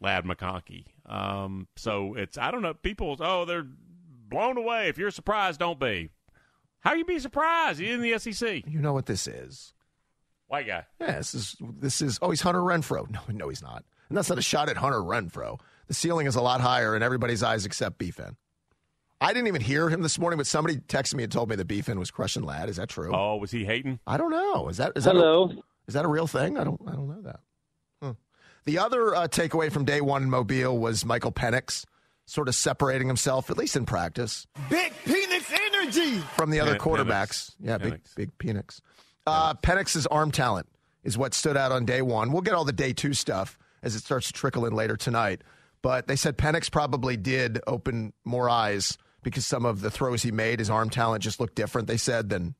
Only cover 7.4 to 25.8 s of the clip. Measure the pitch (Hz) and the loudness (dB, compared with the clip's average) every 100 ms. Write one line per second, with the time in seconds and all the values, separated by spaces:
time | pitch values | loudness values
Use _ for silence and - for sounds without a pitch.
7.4 | 320 330 302 156 202 240 233 226 233 196 | 2 2 0 0 -2 -2 0 -2 -4 -4
8.4 | 233 175 147 151 147 135 135 98 - 58 | -4 -4 -4 -2 0 0 -2 -4 -4 -10
9.4 | 64 135 - _ _ _ _ _ _ _ | -14 -18 -20 _ _ _ _ _ _ _
10.4 | - 147 110 87 - - 330 143 - 127 | -8 -6 -4 -6 -8 -8 -4 -4 -4 -6
11.4 | 101 - 113 - 135 - 147 104 180 156 | -8 -10 -14 -6 -4 -2 -2 0 0 2
12.4 | 180 180 180 170 - - - 107 - 104 | 2 2 2 2 0 -4 -4 -8 -8 -8
13.4 | 73 67 64 58 - _ - 175 180 175 | -8 -10 -12 -14 -18 _ -4 -2 0 0
14.4 | - 156 151 107 233 233 95 117 87 - | 2 2 0 2 2 2 0 -2 -2 -6
15.4 | 53 - - _ - 143 165 170 139 123 | -10 -10 -16 _ -8 -2 0 2 2 2
16.4 | 123 127 123 123 113 107 120 127 120 113 | 4 4 4 4 4 2 2 2 0 0
17.4 | 117 110 98 - 104 - 90 - - - | 2 0 -2 -4 -4 -4 -8 -8 -14 -16
18.4 | _ _ _ _ _ _ _ - 156 240 | _ _ _ _ _ _ _ -2 0 2
19.4 | 226 165 113 143 165 160 160 - 175 165 | 2 0 0 2 2 2 0 0 0 0
20.4 | 135 156 165 143 - 139 131 135 113 107 | 0 0 0 -2 -2 -2 -2 -2 -2 -2
21.4 | 113 104 85 101 - 98 87 - 95 - | -2 -2 -4 -4 -4 -4 -6 -4 -4 -4
22.4 | 76 73 101 - - - 82 92 104 107 | -6 -6 -6 -6 -8 -8 -4 0 0 -2
23.4 | 101 120 101 120 135 127 - 139 330 320 | -4 -4 -2 -2 -2 -6 -4 -2 0 0
24.4 | 403 381 - 175 - - 185 185 160 165 | 0 0 -2 -2 -2 2 6 8 8 8
25.4 | 185 - - _ | 4 0 -16 _